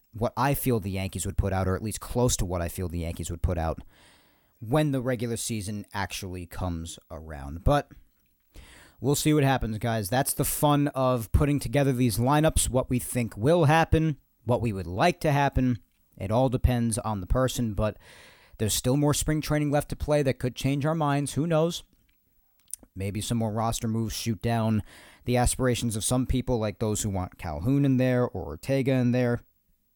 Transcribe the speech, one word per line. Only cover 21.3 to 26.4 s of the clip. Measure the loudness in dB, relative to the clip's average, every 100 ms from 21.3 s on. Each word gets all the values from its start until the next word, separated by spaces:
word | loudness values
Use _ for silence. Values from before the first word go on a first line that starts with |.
Who | -2 0
knows? | 2 2 -2 -12 _ _ _ _ _ _ _ _ -16 -14 -8
Maybe | -6 -6
some | -4 -2
more | -2
roster | -2 -2 -2 -4
moves | -2 -4 -4
shoot | -4 -4
down | -2 0 2 0 -2 -10 -20 -12 -2
the | 0
aspirations | 2 2 0 0 -2 -2
of |
some | 0 0 0
people, | 0